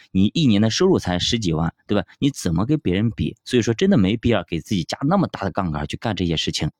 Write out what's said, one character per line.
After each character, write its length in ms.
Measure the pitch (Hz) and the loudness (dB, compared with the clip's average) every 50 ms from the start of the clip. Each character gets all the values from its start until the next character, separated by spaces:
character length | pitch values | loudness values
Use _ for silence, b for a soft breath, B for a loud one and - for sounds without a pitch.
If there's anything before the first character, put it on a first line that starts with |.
| B B | B B
你 200 | B 95 95 107 - | B 2 2 2 2
一 140 | - 160 131 | 2 2 4
年 120 | 107 98 | 4 4
的 80 | 107 113 | 4 2
收 160 | 107 - 180 196 | 2 2 2 2
入 100 | 175 104 | 2 2
才 220 | - - 90 87 | 2 0 -2 -2
十 180 | - - - 120 | -2 -2 -2 -2
几 160 | 110 87 80 | -2 0 0
万， 200 | 78 82 80 - _ _ - | 0 -2 -2 -4 _ _ -2
对 80 | 107 | -2
吧？ 100 | 104 - b b b | -2 -2 b b b
你 120 | - 143 | -2 -2
怎 220 | 139 - - 95 82 | -2 -2 -4 -2 -2
么 120 | 80 101 | 0 0
跟 140 | 123 151 156 | 0 -2 -2
别 160 | - - 87 | -2 -2 0
人 160 | 95 110 117 | 0 0 -2
比？ 240 | - - - 69 - _ - | -2 -2 -6 -6 -6 _ -8
所 140 | - - 123 | -2 0 0
以 20 | |
说 120 | 107 - 113 | 2 2 0
真 140 | - 190 190 | 0 2 2
的 80 | 202 147 | 4 4
没 200 | 95 90 110 123 | 4 2 0 0
必 120 | - 117 | 0 0
要 140 | 117 98 87 | 0 0 -2
给 160 | - - 82 | -4 -6 -6
自 140 | 73 - 110 | -4 -4 -4
己 100 | 92 80 | -4 -2
加 140 | - - - | -4 -6 -4
那 160 | - 143 185 202 | -2 0 2 2
么 100 | 156 - | 0 0
大 140 | - - | -2 -4
的 100 | 98 98 | -6 -4
杠 200 | 80 - 95 87 | -2 -2 -2 -2
杆 160 | 76 73 73 76 | -2 -4 -6 -6
去 100 | - - | -8 -6
干 180 | - 120 101 | -4 -4 -2
这 100 | 90 95 | -2 -2
些 100 | 85 82 | -2 0
事 160 | 78 - - | -2 -2 -4
情。 180 | 80 - - 73 - | -4 -4 -4 -6 -6